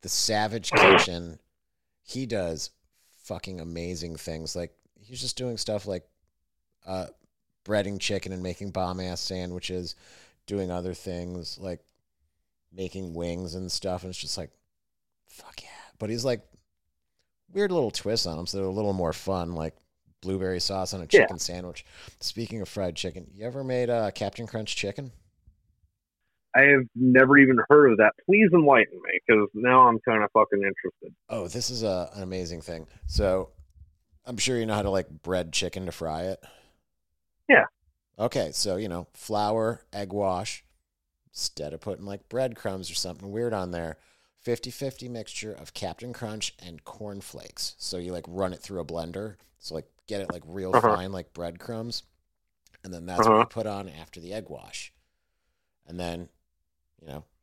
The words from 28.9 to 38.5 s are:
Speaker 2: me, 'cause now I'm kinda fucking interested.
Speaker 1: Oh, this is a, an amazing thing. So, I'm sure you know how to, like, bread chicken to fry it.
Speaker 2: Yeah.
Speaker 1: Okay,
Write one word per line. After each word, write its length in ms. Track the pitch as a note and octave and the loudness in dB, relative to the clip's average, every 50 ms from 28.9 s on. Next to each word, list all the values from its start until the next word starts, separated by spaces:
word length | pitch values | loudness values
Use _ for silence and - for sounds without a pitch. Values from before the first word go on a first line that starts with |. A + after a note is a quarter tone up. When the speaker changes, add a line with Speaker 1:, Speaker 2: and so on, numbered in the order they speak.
| - F#2 | 0 -14
Speaker 2:
me, 180 | - - - F2+ _ - | -8 -6 -6 -4 _ 6
'cause 220 | A#2 G#2+ G#2 G2 _ | 6 6 6 2 _
now 340 | G#2+ A2+ B2 B2+ B2+ B2+ B2 | -2 2 6 10 10 10 10
I'm 120 | A#2 A2 | 8 4
kinda 260 | - - A2+ G#2+ G#2 G2+ _ | 2 2 2 2 2 4 _
fucking 280 | A2 G#2+ - - G2+ G2+ | 4 4 6 4 0 0
interested. 520 | G2+ F#2+ - - F#2+ - _ - - - _ _ _ | 0 -4 -4 -8 -10 -10 _ -20 -20 -20 _ _ _
Speaker 1:
Oh, 180 | - A2+ F2+ F2+ | -8 -6 -6 -6
this 220 | E2+ A#2+ A#2+ - | -6 -6 -6 -4
is 140 | B2+ A#2 A2+ | -4 -2 -2
a, 260 | G#2+ F#2+ F2+ F2 - - | -2 0 -2 -4 -6 -8
an 100 | G#2 F#2+ | -12 -10
amazing 380 | F#2 F#2+ F#2+ F2+ E2 F2 E2 | -8 -6 -6 -6 -8 -8 -12
thing. 260 | D#2+ - E2+ E2 D#2+ - - - - - | -10 -12 -12 -12 -14 -16 -20 -14 -12 -4
So, 440 | - - G#2 F#2+ F#2 F#2+ F#2 - _ - - _ _ - - _ _ _ _ _ _ _ _ | 0 2 4 4 4 2 0 -4 _ -20 -20 _ _ -20 -20 _ _ _ _ _ _ _ _
I'm 120 | - B2 A2+ | -12 -6 -2
sure 200 | - C3 C3 A#2+ | -2 0 0 0
you 80 | A2+ | 0
know 100 | A2 G#2+ | 0 0
how 60 | G#2 G2+ | 0 0
to, 60 | G2+ | 2
like, 200 | F#2+ F#2+ F2+ - | 0 0 -2 -2
bread 420 | D2+ D#2 _ - F#2 F2+ F2 E2 D#2 | -10 -16 _ -2 -2 -2 -2 -2 -4
chicken 320 | - - F2 - F#2 F#2 F2 | -4 -4 -2 -6 -6 -8 -8
to 40 | |
fry 320 | E2 - E2+ D#2+ D#2 D#2+ F2 | -8 -6 -6 -6 -4 -4 -4
it. 200 | F#2 F#2+ - - - - _ _ _ _ _ _ _ _ _ _ _ _ _ _ _ _ _ _ - | -6 -6 -8 -12 -20 -20 _ _ _ _ _ _ _ _ _ _ _ _ _ _ _ _ _ _ 6
Speaker 2:
Yeah. 160 | C#4 - - - _ _ _ _ _ _ _ _ _ - | 6 6 6 4 _ _ _ _ _ _ _ _ _ -4
Speaker 1:
Okay, 340 | G#2 A#2+ - C#3 G#2 D#2 | -4 -2 0 -2 -2 -2